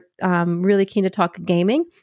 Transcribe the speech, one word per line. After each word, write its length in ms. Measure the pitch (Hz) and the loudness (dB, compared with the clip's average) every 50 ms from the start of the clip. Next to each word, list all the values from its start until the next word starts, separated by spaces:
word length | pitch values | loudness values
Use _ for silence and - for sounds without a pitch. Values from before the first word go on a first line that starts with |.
| - _ _ - - | -6 _ _ -6 -2
um, 400 | 185 180 175 170 175 170 170 180 | 0 0 0 0 0 -2 0 0
really 240 | 196 202 196 196 | 2 2 2 2
keen 160 | 190 - 208 190 | 0 0 -2 -2
to 80 | 190 | 0
talk 260 | - - 175 175 - 175 170 | 0 -2 -2 -2 -4 -6 -4
gaming. 400 | 180 175 175 180 202 254 311 339 339 _ _ | -2 0 2 2 2 0 0 -2 -4 _ _